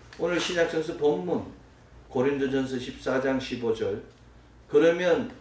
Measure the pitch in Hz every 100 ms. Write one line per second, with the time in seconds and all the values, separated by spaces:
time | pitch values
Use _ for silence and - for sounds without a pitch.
0 | - - 170 170 160 175 160 160 156 151
1 | 147 180 180 135 92 - - - - -
2 | - 127 135 139 135 135 127 127 - -
3 | 139 131 135 131 - 120 113 107 101 110
4 | - - - - - - - 143 165 175
5 | 180 151 110 -